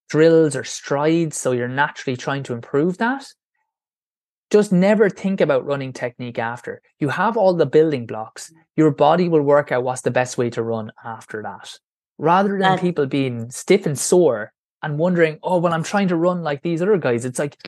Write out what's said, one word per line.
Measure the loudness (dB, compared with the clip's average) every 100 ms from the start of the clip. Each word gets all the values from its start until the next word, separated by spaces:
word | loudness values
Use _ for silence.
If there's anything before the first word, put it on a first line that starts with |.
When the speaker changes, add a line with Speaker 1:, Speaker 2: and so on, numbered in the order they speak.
| -4
Speaker 1:
drills | 2 6 6 4 0
or |
strides. | -8 -12 -6 -2 0 0 -2 -4
So | -4
you're | -2 -4
naturally | -2 -4 -4 -8 -6
trying | -6 -6
to | -6
improve | -10 -4 -2 0 -2
that. | -4 -4 -10 _ _ _ _ _ _ _ _ _ _ _ 0
Just | 2 4
never | 2 4 4 2
think | 2 -4 0
about | 2 0 0
running | -6 -6
technique | -8 -8 -8 -10 -6
after. | -6 -8 -12 -16 _ -6
You | -4
have | -2 -2 2
all | 2
the | 2 4
building | 4 4 0 -6
blocks. | -10 -12 -16 -20 _ _ 2
Your | 2
body | 4 2 4 4
will | 2
work | 4 2 2
out | -2
what's | -4 -4
the | -2
best | -2 -2 -2
way | -4
to | -2
run | -4 -6 -8 -14
after | -14 -14 -14 -12
that. | -12 -14 -18 -20 _ _ _ -4
Rather | 0 2 2
than | 0
Speaker 2:
That | 0 2
Speaker 1:
people | 0 0 -2
being | -2 -4 -4 -10
stiff | -8 2 2 2
and | -4
sore | 2 4 4 2 -6 _ _ _
and | -6 -2
wondering, | 0 2 2 0
"Oh, | -2 0
well, | 0
I'm | 0
trying | -2 0 0
to | 2
run | 0 0
like | -4 -6
these | -4 -2
other | 0 0
guys." | 0 -2
It's | -4 -6
like, | -6 -6